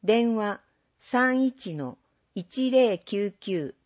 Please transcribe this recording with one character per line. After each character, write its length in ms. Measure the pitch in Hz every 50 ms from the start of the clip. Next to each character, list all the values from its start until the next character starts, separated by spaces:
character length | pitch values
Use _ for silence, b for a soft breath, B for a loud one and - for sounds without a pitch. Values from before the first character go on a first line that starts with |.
| -
電 320 | 196 214 233 233 233 226
話、 240 | 220 208 208 202 - _ _ _ _ _ _ _ _
三 460 | _ - - 240 254 254 254 262 262
一 280 | 262 247 - - 190 160
の 240 | 151 139 127 - _ _ _ _ _ _ _ _
一 340 | 196 175 _ - 254 262 262
零 300 | 247 262 254 226 196 180
九 320 | _ - - 202 202 202
九。 440 | 190 _ - - 190 170 147 131 - _ _